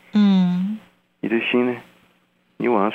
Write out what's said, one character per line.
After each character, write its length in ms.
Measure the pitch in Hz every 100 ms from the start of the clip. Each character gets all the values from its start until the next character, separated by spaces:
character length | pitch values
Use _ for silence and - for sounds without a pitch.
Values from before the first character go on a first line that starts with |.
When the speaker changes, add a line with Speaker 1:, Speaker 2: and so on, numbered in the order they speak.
| _
Speaker 1:
嗯。 680 | 214 202 190 180 180 190 214 - _ _ -
Speaker 2:
你 80 | -
的 100 | 113
心 240 | - 123 123
呢？ 100 | 120 - _ _ _ _ _ _ -
你 80 | 113
晚 140 | 113
上 100 | 104